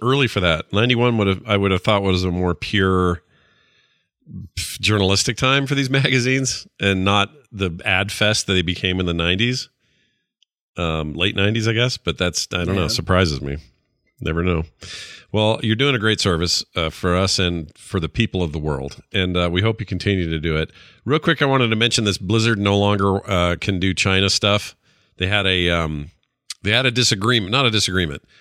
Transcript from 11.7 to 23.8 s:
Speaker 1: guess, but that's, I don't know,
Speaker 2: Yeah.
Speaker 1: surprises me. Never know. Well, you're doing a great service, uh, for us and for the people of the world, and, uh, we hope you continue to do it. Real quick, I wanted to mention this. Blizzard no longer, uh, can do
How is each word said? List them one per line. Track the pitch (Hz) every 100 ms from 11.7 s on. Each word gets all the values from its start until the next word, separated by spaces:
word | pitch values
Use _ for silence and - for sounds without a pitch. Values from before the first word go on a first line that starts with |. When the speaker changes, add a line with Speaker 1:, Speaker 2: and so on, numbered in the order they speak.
Speaker 1:
guess, | 113 123 -
but | - 80
that's, | 90 - -
I | 90
don't | 87 95
know, |
Speaker 2:
Yeah. | 82
Speaker 1:
surprises | - 87 92 90 67
me. | 69 73 - _ _ _ _ _
Never | - 80
know. | 90 85 82 _ - - - - -
Well, | 107 107 110
you're | 113 110
doing | 139 127
a |
great | 110 104
service, | 101 82 85 - - 90
uh, | 80
for | - 92 90
us | 95 -
and | 90 87 73 -
for | - 98
the | 80
people | - 110 92
of | 87
the | 76
world, | 76 69 67 - -
and, | 101 92 90
uh, | 87
we | 90
hope | 110 110
you | 101
continue | 92 101 98 82
to | 80
do | 80 78
it. | 80 - - -
Real | - 156
quick, | 170 156
I | 143
wanted | 135 120
to | 110
mention | 120 120 107
this. | 92
Blizzard | 92 110 113 107
no | 101 101
longer, | 101 104 98 98 -
uh, | 95 87 87
can | -
do | 95